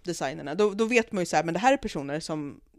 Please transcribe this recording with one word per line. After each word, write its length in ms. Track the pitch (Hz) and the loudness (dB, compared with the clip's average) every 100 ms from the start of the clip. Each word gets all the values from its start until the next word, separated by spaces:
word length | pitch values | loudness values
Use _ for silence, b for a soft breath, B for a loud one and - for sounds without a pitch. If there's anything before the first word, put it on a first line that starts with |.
designerna, 520 | - 165 139 160 143 170 | -8 -4 -4 -6 -6 2
då, 140 | 208 | 2
då 160 | 196 220 | 2 2
vet 260 | 233 226 | 2 2
man 100 | 196 | -2
ju 40 | 170 | 0
så 100 | 156 | 0
här, 80 | |
men 100 | 165 | 2
det 60 | 180 | 2
här 140 | 247 | 4
är 40 | 277 | 4
personer 420 | 220 160 139 151 | 0 -6 -4 -6
som 420 | - 151 143 - _ | -4 -6 -6 -12 _